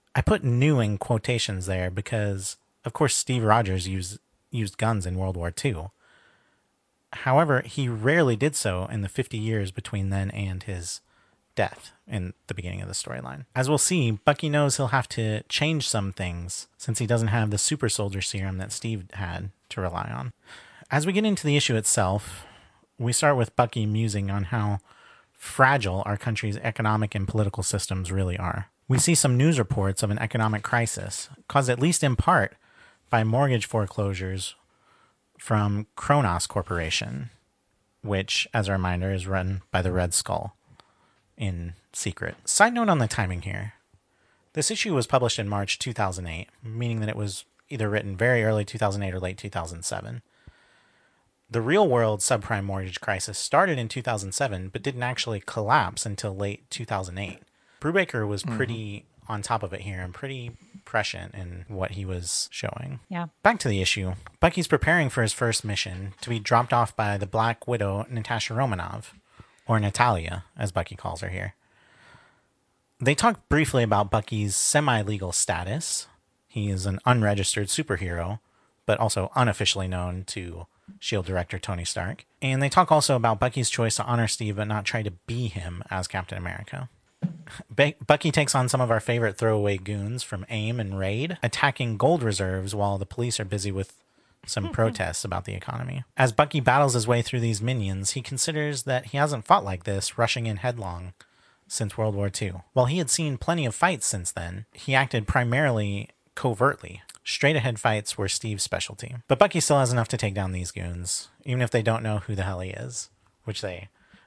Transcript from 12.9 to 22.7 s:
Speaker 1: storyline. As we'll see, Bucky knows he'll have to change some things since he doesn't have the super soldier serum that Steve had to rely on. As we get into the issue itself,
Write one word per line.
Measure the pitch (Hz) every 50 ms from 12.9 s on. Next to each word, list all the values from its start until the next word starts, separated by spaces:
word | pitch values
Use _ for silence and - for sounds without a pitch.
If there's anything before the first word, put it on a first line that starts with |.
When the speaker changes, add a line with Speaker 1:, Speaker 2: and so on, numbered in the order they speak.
| 92
Speaker 1:
storyline. | - - - - 62 62 64 65 143 131 _ -
As | 131 131 131
we'll | 151 139
see, | - - 185 175 135 117
Bucky | 110 104 - - 147 - - 156
knows | 147 147 147 139 127 -
he'll | 139 120
have | 123 135 120 -
to | - - 113 110 107 107 -
change | - - - 147 156 160 151 127 -
some | - 110 101 98
things | 92 - 95 90 87 87 87 90 - - - - _ -
since | - - 113 -
he | 123 104
doesn't | 120 117 113 107
have | 98 120 110 107
the | 104 101
super | - - 156 147 - 110
soldier | - - 107 101 95 98
serum | 92 - - 98 95 98 95 92
that | 95 107 -
Steve | - - 117 113 104 90 90 -
had | 92 101 87 85 90 - 101 - _ _ -
to | - -
rely | 92 90 85 90 - - -
on. | 62 65 123 - _ _ - - - - - - - - -
As | - 143 151 175
we | 190
get | 202 214
into | 220 202 185 - 151
the | 143 147
issue | - - 127 110
itself, | 107 - - - 104 92 95 101 - - - - - - - - - _